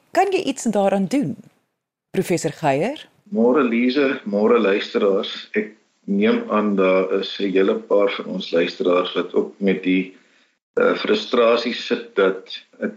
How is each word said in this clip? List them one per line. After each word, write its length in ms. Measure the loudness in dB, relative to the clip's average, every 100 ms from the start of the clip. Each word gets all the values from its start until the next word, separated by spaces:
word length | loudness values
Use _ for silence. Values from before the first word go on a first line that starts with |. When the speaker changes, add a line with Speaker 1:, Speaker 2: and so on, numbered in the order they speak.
| _
Speaker 1:
kan 220 | 0 2
jy 100 | 0
iets 220 | -2 -4
daaraan 420 | -2 0 2 2 0
doen?" 300 | 0 -2 -6 -14 _ _ _ _ _ _
Professor 400 | -4 -2 -2 -2
Geier? 580 | -2 0 0 -2 -6 -14 _ -8
Speaker 2:
Môre 340 | 0 2 4
Lize, 580 | 2 2 0 2 0 -2
môre 340 | -4 0 4 4
luisteraars. 920 | 4 0 -2 0 0 0 -2 -10 -8
Ek 240 | -6 -6 -10 _ _
neem 460 | -4 0 2 0 0
aan 260 | -2 0 2
daar 360 | 2 2 2 -2
is 180 | -4 -4
'n 120 | -2
hele 220 | 2 2
paar 360 | 0 0 2 2
van 140 | -2
ons 260 | -8 -8 -4
luisteraars 600 | -2 -2 -2 0 2 0
wat 200 | -4 -4
ook 180 | -2 -4 -2
met 240 | -2 0
die, 340 | 0 0 -2 -10 _ _ _ _ _
eh, 200 | 0 2
frustrasie 800 | 0 0 -2 0 2 4 2 0
sit 400 | -6 -4 -6 -4
dat 500 | 0 2 0 -10 -18 -18 -10
'n 120 | -8